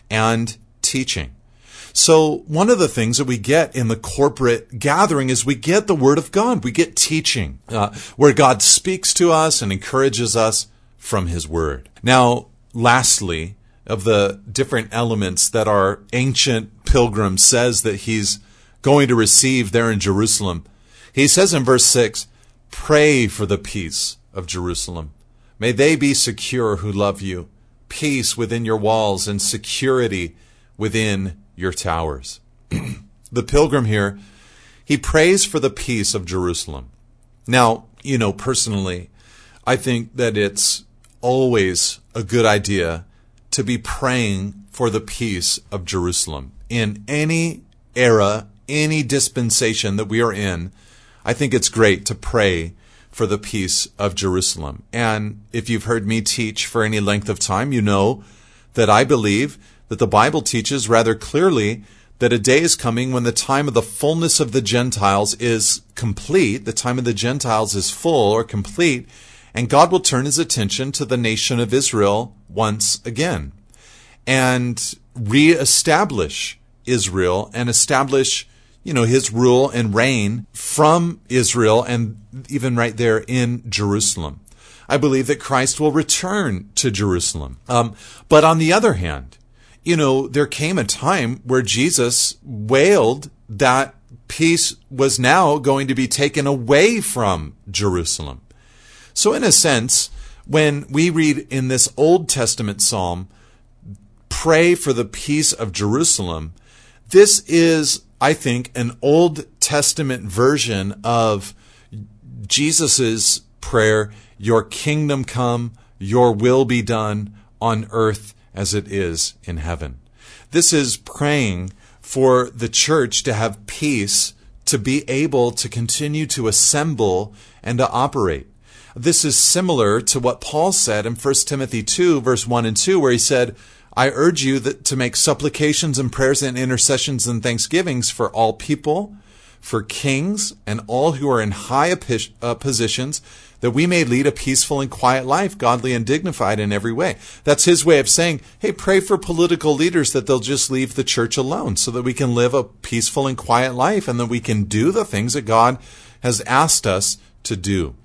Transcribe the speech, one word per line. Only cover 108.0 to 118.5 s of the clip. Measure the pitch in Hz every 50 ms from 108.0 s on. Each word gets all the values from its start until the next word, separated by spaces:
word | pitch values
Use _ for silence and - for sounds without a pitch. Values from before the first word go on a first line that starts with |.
| - _ _ -
I | 131 143 160
think, | - - 135 120 123 123 - -
an | 127 120 120 117 -
Old | - 139 147 165 175 175 147 151 - - _ _
Testament | - - 151 147 143 - - 165 147 135 127 120 98
version | 101 90 110 123 135 151 135 110 117 107 95 95 101 101 -
of | 104 117 120 117 113 110 104 98 95 - - - _ - _ _ _ _ 107 107 101 104 - - - 123 123 117 104
Jesus's | 98 - 135 147 156 151 - 160 123 - 135 127 113 113 110 - - - - - _ _ _
prayer, | - - - 113 107 110 107 107 107 104 - - - _ _ -
"Your | 101 113 113 113
kingdom | 107 110 - - - 151 147 151 151 147 139 135 123
come, | - - 127 123 120 120 120 120 117 - - _ _ _ -
your | 95 98 113 123 123 120
will | 107 104 117 123 127 135 135
be | 117 123 120
done | 104 107 117 110 110 107 104 104 104 104 - - - _ _ -
on | 113 117 113 107 107 -
earth | 113 113 110 110 101 - - - - _ _ _